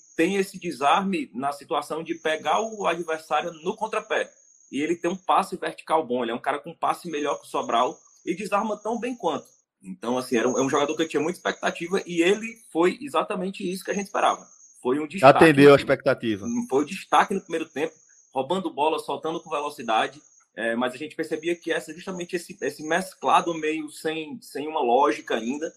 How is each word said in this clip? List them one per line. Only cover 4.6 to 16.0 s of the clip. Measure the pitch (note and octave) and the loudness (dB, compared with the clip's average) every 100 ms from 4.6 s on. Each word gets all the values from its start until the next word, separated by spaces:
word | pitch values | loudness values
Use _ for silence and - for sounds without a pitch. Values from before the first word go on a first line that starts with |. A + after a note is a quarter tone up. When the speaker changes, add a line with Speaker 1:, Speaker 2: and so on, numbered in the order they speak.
| - | -10
Speaker 1:
E | B2+ | -4
ele | D#3 E3+ | -2 -2
tem | E3+ | -2
um | F#3+ | -4
passe | - D#3 F#3+ F#3 | 2 2 2 -4
vertical | - - - D#3+ A#2+ | -8 -8 0 0 0
bom, | B2 | -2
ele | A#2 | -2
é | A#2+ | -2
um | |
cara | C#3 C#3+ | -2 -4
com | - | -6
passe | - C#3+ D#3+ F3 | -4 -2 -2 -4
melhor | D#3 C#3+ D3 | -4 -4 -4
que | - | -4
o | |
Sobral | D3 B2 A#2 C3 D3 _ _ - | -6 0 2 2 -2 _ _ -8
e | |
desarma | F3 G#3 G3+ A3 G#3 | -6 -2 -2 -2 -4
tão | G#3+ A#3 | -4 -4
bem | A#3+ B3 | -4 -4
quanto." | E3+ C#3 - _ _ _ | -4 -4 -8 _ _ _
Então, | F#2+ F#2 A2+ B2+ | -16 -8 -2 -2
assim, | B2 A#2 | 0 2
era | A#2+ | 2
um, | A2 | 2
é | |
um | C3+ | 2
jogador | C#3+ C#3+ D3+ | 2 2 0
que | |
eu | D#3+ | 0
tinha | D3+ | 0
muita | D#3 F#3 | -2 -4
expectativa | G3 - F#3 - E3+ F#3+ E3+ | -6 -2 -4 -4 -4 -4 -2
e | E3+ | 2
ele | E3+ G#3+ A3+ A3 - | 4 2 -2 -14 -6
foi | D#3+ F3 - | 2 2 0
exatamente | C#3+ D#3+ - G3 F#3 G3 G3 | -4 -2 -2 -4 -6 -6 -6
isso | F#3+ | -6
que | - | -6
a | |
gente | G3 G3 | -6 -4
esperava, | - C3+ G2 - _ _ _ B2 | 0 2 0 -6 _ _ _ -2
foi | C#3+ | -2
um | D3+ | -2
destaque | G2 C3 C3+ | 6 6 8
Speaker 2:
Atendeu | D#3+ C#3 C#3+ | 8 10 10
a | |
Speaker 1:
no | C#3 | 10
Speaker 2:
expectativa. | - C3 | 6 0